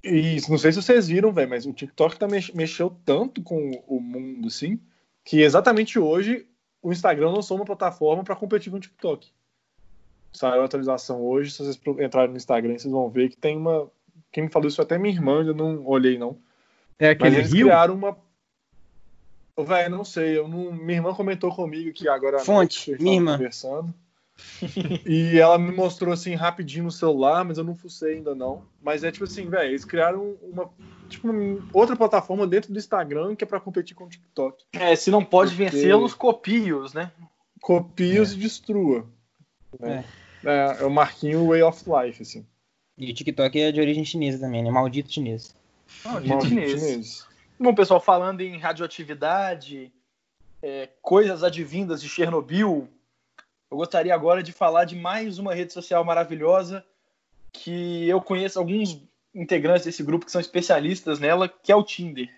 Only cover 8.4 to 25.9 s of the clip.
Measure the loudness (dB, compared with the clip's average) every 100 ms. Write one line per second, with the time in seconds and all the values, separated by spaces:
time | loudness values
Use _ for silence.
8.4 | -2 -4 -4 -12 -14 _ -6 -6 _ _
9.4 | _ _ _ _ -20 -20 _ _ -20 -4
10.4 | 0 0 0 -2 -4 -4 -6 -6 -2 -2
11.4 | -4 -8 -8 -6 -6 -4 -2 2 0 -2
12.4 | -2 -2 0 -6 -4 -4 -2 0 -2 _
13.4 | -4 -2 -2 -2 -4 _ _ _ _ -6
14.4 | -2 0 0 -2 -2 0 -2 0 0 2
15.4 | 0 -2 -4 -4 0 2 2 0 -6 -10
16.4 | _ _ _ _ _ _ 2 6 6 4
17.4 | 4 6 8 8 6 2 -6 -8 _ _
18.4 | _ _ _ -20 -20 -20 -20 -20 -20 -20
19.4 | _ -8 0 0 0 -4 -8 -4 -2 -2
20.4 | -4 -8 -8 -8 -4 -2 -2 -4 -4 -4
21.4 | -4 -4 -8 -6 -10 -4 -2 0 0 -2
22.4 | 4 4 4 0 -8 -2 2 2 2 0
23.4 | -4 -8 -8 -8 -8 -14 _ _ _ _
24.4 | -20 -12 -10 -8 -6 -6 0 0 4 8
25.4 | 8 8 4 0 -2